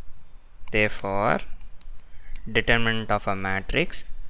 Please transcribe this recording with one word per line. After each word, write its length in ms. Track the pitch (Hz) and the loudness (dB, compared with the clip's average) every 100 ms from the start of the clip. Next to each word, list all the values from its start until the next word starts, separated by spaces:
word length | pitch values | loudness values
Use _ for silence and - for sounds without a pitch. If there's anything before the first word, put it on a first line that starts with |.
| - - - - - - - | -6 -6 -8 -12 -16 -6 0
Therefore, 680 | 110 107 - 101 98 104 - - - - - - - - - - - - | 4 4 2 0 2 2 2 0 -4 -4 -8 -6 -8 -6 -6 -4 -4 0
determinant 580 | 113 107 117 113 113 107 | 2 4 4 4 2 0
of 200 | 104 - | 0 0
a 60 | 98 | -2
matrix 680 | 95 95 - - 180 - - - | 0 0 0 0 2 0 0 -2